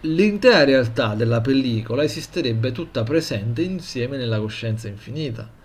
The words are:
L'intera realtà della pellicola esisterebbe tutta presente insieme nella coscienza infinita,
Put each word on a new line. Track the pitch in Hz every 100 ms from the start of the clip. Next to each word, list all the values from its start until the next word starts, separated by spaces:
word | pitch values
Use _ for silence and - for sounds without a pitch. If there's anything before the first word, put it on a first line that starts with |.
L'intera | 156 160 208 202 247 202 139
realtà | 135 117 117 117 104
della | 117 117
pellicola | 117 135 131 113 110 123
esisterebbe | 147 156 - 180 135 113 127
tutta | 117 165 123
presente | 110 160 160 110 107 117
insieme | 180 185 - 131 123 139
nella | 120 110
coscienza | 107 - 117 110 110
infinita, | 101 - 147 151 110 107 -